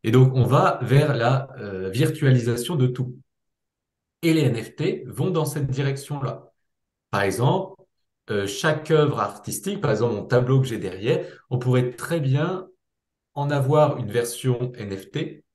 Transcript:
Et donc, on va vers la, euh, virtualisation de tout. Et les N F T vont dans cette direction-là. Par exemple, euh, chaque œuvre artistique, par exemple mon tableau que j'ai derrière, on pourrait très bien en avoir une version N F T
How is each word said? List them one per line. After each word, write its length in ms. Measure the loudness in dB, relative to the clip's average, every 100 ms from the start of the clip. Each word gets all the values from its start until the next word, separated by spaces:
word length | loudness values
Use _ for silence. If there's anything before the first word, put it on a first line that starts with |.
Et 80 | 8
donc, 220 | 8 8 6
on 80 |
va 360 | 4 6 4 0
vers 340 | 4 4 4 2
la, 320 | 2 2 -2 -12
euh, 300 | -10 -8 -6
virtualisation 840 | 0 0 2 4 4 2 -4 -4 -2
de 120 | -2
tout. 300 | -2 -8 -10 _ _ _ _ _ _ _ _ _ _
Et 100 | 0
les 80 | 2
N 140 | 2 -2
F 200 | -8 -6
T 280 | -4 -4 -10
vont 240 | -6 -2
dans 140 | -2 -2
cette 220 | -4 -4
direction-là. 840 | -2 -4 -4 -8 -8 -8 -10 -18 _ _ _ _ _ _
Par 120 | -2
exemple, 600 | -2 0 0 0 -4 -14 _ _ _ _ -6
euh, 160 | -4 -4
chaque 460 | -4 -4 -4 0
œuvre 280 | 2 2 -2
artistique, 600 | -6 -8 -12 -8 -8 -4
par 100 | -2
exemple 240 | -2 -2 -4
mon 100 | 0
tableau 360 | 0 2 2
que 60 | 2
j'ai 100 | -4
derrière, 480 | -8 -6 -2 -2 -4 -16 _
on 80 | -4
pourrait 340 | 0 0 0
très 280 | -6 -6 -4
bien 480 | 0 0 0 -4 -10 _ _ _ _ _ _
en 160 | -8 -2
avoir 480 | -2 2 4 4 0
une 140 | -4
version 600 | -2 -4 -4 -4 -2 -4
N 220 | -8 -10 -10
F 140 | -8
T 340 | -8 -8 -12 _